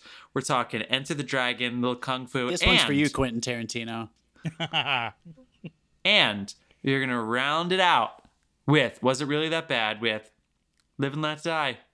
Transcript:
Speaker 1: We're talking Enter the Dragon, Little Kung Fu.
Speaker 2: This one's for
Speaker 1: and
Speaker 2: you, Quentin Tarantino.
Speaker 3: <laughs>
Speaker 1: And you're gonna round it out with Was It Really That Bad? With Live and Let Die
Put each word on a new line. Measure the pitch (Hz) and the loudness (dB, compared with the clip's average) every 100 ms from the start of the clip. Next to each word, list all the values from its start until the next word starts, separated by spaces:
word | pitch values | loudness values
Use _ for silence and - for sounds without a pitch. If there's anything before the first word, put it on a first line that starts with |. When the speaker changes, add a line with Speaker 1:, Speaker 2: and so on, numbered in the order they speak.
| - - - | -20 -20 -8
Speaker 1:
We're | - | -6
talking | - 127 117 113 | 0 0 0 -4
Enter | 107 131 139 | -2 -2 -2
the | 147 | -6
Dragon, | 123 135 123 117 123 123 | -2 0 0 -2 -4 -2
Little | 123 123 | -2 -2
Kung | - 127 123 | -4 -6 -4
Fu. | 135 123 | -4 -2
Speaker 2:
This | 180 214 | 2 4
one's | 240 | 4
for | 143 | 4
Speaker 1:
and | 143 | 4
Speaker 2:
you, | 147 | 2
Quentin | 135 131 117 | 2 -2 -2
Tarantino. | 127 120 110 120 113 113 110 _ _ _ | -4 -4 -6 -6 -6 -6 -8 _ _ _
Speaker 3:
<laughs> | 160 - 165 160 135 131 113 - 175 262 254 _ - - _ _ | -10 -8 -6 -4 -2 -2 -4 -8 -20 -20 _ _ -20 -20 _ _
Speaker 1:
And | 190 202 131 104 101 - _ _ | 2 4 4 0 -6 -12 _ _
you're | 135 135 | 0 2
gonna | 131 123 | 0 -2
round | 110 120 139 156 175 | 0 0 0 0 0
it | 185 | 2
out | 180 139 110 - _ _ _ _ - | 4 4 2 -4 _ _ _ _ 2
with | 147 117 - | 4 4 0
Was | 123 131 | 0 0
It | 143 | -2
Really | 147 156 | -2 0
That | 165 160 | -2 -2
Bad? | 123 107 107 | 0 0 0
With | 113 107 - _ _ _ _ _ _ - | -2 -2 -6 _ _ _ _ _ _ -4
Live | 139 | -4
and | 147 | -2
Let | 151 151 | -4 -4
Die | 170 160 139 110 _ | -2 0 -2 -4 _